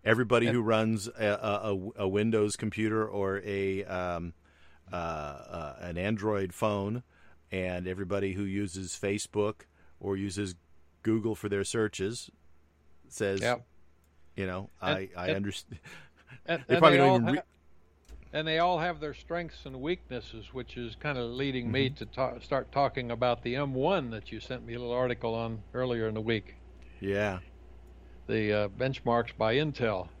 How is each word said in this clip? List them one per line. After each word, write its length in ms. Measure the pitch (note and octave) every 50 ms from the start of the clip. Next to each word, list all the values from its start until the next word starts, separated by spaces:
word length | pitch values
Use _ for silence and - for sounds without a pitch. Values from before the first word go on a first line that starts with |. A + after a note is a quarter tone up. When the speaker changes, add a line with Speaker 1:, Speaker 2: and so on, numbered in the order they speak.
| -
Speaker 1:
everybody 420 | A2 A2+ A2+ B2+ G#2 A#2+ A#2 A#2
Speaker 2:
and 80 | A#2+ A#2+
Speaker 1:
who 60 | B2
runs 440 | A2 A2 A2+ A2 A2 A2 A2+ G#2+ F#2+ A#2
a, 40 | - A2+ A2
a, 480 | G#2 G2+ - G#2+ G#2+ G2+ G2+ G2+ A2 G2+
a, 160 | F#2+ F#2 G#2 - G2+ G#2
a 40 | F#2+
Windows 480 | F#2+ G#2 G#2+ A2+ A2+ G#2+ G#2 G#2 G2+
computer 500 | - - G#2+ - A2 A2 G#2+ G#2+ A2 A2
or 340 | G#2+ G2 G2+ G2 F#2+ F#2+ G2 F#2
a, 400 | G#2 G2 G2 G2 G2 F#2+ G2 G2
um, 480 | - F#2+ F2+ F2+ F2+ F2 E2+ F2 F2 - _ _ - _ _ - - - - _ F#2
uh, 40 | F2+
uh, 800 | F2 E2+ E2 D#2+ D#2 D2+ D2 C#2+ C#2 - B1 E2 E2+ D#2+ D2 B1+ B1
an 180 | E2 F2+ E2 E2+
Android 540 | F#2 G#2 A2+ G#2 G2 A2 G#2+ G2+ G2 F#2 -
phone, 480 | - A2+ G#2+ G#2 G2+ G2 G2+ A2+ B2 - _ _ - - - - - _ _
and 340 | - F#2+ F#2 F2+ F2+ F2+ F2+ F#2
everybody 440 | F#2 F#2 G2 F2 G2+ G2+ G2 G2 F#2
who 100 | G2 G#2
uses 540 | G2 F#2+ G2+ G2+ F#2+ F2+ F#2+ F#2+ F2 - -
Facebook 600 | - G2+ G2+ G#2 - - - G#2 G2+ G#2 G#2+ - - _ _ _ - - - -
or 180 | - G2 G2
uses 380 | G2 G2 G2+ F2+ G2 G#2 F#2+ F2 E2+ _ _ - - - - _ _
Google 320 | - A2 A2 A2+ G#2 A2+ G#2+
for 140 | - - G#2
their 160 | G2+ G2+ G2
searches 680 | - - A#2 A2 G#2 - - F#2+ G2+ A#2 A#2+ - - - _ - - - - - _ _ _ _ - - - - -
says, 320 | - - A2 G2 G2 G2
Speaker 2:
Yep. 260 | G#2 A#2 B2 A#2+ - _ _ - - - - _ _ _ _ - - - -
Speaker 1:
you 100 | - G2
know, 240 | F#2 F2+ F#2+ G2 - - -
Speaker 2:
And, 160 | F#2 F#2 G2
Speaker 1:
I, 120 | F#2+ F#2+ F#2 F2+
I 120 | F2 F2+ F#2
Speaker 2:
and, 140 | F#2+ G2 G2+
Speaker 1:
underst-, 200 | G2+ F#2+ - - - - E2 _ - - - - - _ - - - C3 - -
Speaker 2:
and, 160 | - E3+ D#3+ - -
Speaker 1:
they 60 | -
Speaker 2:
and 40 | -
Speaker 1:
probably 100 | D#3+ D#3
Speaker 2:
they 40 | D3 C#3
Speaker 1:
don't 100 | C#3 C#3
Speaker 2:
all 60 | C3
Speaker 1:
even 100 | B2 A#2
re- 100 | A2 - -
Speaker 2:
ha-, 40 | - _ _ _ _ - - - - _ _ _ _ - - - - -
and 140 | - D3 D#3
they 120 | D#3+ D#3 D#3+
all 180 | E3+ F3+ F3+ D#3+
have 220 | D#3+ F3+ E3+ D3+
their 140 | D3+ D3 C3+
strengths 520 | - - - E3 F3 F3 E3 - - -
and 140 | C#3+ C3 C3
weaknesses, 720 | C3 D#3 F3+ F#3 - - C3 A#2+ A2+ - - A2 G#2 - -
which 220 | C3 B2 - -
is 180 | B2 A#2+ A2+ G#2+ -
kinda 220 | - D3+ C#3+ B2+ A#2+
leading 480 | A#2 A#2+ B2+ C#3 C#3 C3 B2+ A#2+ A#2
me 140 | A2+ C3+ C3+ C3
Speaker 1:
Mm-hmm. 80 | C#3+
Speaker 2:
to 100 | - A2
ta-, 320 | - - B2+ C3 B2 A#2+ A#2+
start 320 | - - D3+ C3 A#2+ -
talking 400 | - C#3 C#3 C3 - C3+ B2 A#2
about 320 | A#2 A#2 B2 B2 A#2+ A2+
the 140 | - A#2+ A#2+
M 180 | C3+ D3 C#3 C3
one 360 | B2+ C3+ E3 G3 F3+ C#3 A#2
that 200 | A2+ G#2+ G2 -
you 80 | A2+ G#2+
sent 260 | - - C3 A#2+ A#2
me 100 | A#2 A#2
a 40 | A#2+
little 140 | B2 A#2+ A#2+
article 400 | B2 B2+ B2 A#2+ A2+ - A#2 A2+
on 280 | A2+ A2+ A2+ A2+ G#2+ G2+ - -
earlier 320 | B2 B2+ B2+ A#2+ A#2 A2
in 80 | A2 G#2+
the 60 | A2
week. 340 | G#2+ A2+ A#2 G#2+ - - - - - - - - - - - -
Speaker 1:
Yeah. 400 | F#2+ G2 G2 G2+ G#2 G#2 F#2+ F2+ - - - - - - - - - - - - - - - - - -
Speaker 2:
The, 240 | A2+ A2 G#2+ G#2
uh, 160 | G#2 G#2 G#2 G2+
benchmarks 640 | G2 - B2+ C3+ C3+ - - A#2+ A#2 A#2 A2 - -
by 200 | - A2+ A2 A#2
Intel. 520 | C#3 D#3 D3+ C3+ - B2 A2+ G#2 F#2 F2+ - - -